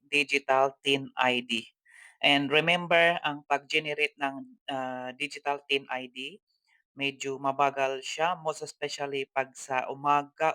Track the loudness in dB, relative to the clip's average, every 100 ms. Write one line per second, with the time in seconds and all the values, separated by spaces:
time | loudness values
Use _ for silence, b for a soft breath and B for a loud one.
0 | -2 0 2 0 2 4 4 0 0 0
1 | 0 0 2 0 -2 -6 -8 _ b b
2 | b b 4 4 4 2 4 2 4 6
3 | 6 4 -2 -6 -2 -2 0 -2 -2 -2
4 | -4 -2 -6 -6 -14 -16 -8 -6 -6 -8
5 | -10 -8 -10 -6 -4 -4 -2 -2 -2 -8
6 | -8 -12 -14 -14 _ _ _ _ _ -6
7 | -4 -4 -8 -4 -2 2 2 2 -2 -2
8 | -8 -2 -2 -2 -6 -6 -10 -8 -8 -6
9 | -6 -4 -4 -4 -4 -8 -4 -2 -2 -2
10 | 2 2 0 -2 0